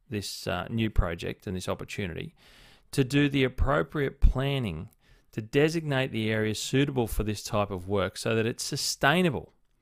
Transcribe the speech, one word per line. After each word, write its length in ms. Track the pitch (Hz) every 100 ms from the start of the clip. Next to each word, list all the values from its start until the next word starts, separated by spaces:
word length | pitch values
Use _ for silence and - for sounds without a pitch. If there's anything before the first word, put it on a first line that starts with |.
| -
this, 380 | 110 98 - -
uh, 180 | 90 -
new 220 | 113 110
project 560 | - 92 87 - - -
and 100 | 92
this 120 | 95
opportunity 680 | 92 98 - 95 85 - _ - - - - _
to 140 | -
do 240 | 127 143 143
the 160 | 139
appropriate 760 | 127 - - 151 160 160 135 135
planning 680 | - 127 135 139 113 78 104 _ _ - _
to 100 | -
designate 680 | 110 139 156 165 156 131 131
the 180 | 110 110
areas 300 | 110 107 107
suitable 480 | - 131 139 131 113
for 160 | -
this 180 | 107 104
type 260 | - 107 98
of 160 | 95 92
work 280 | 101 92 -
so 200 | 120 113
that 100 | 110
it's 160 | -
sustainable. 920 | - 147 - - 139 165 180 104 - _ _ _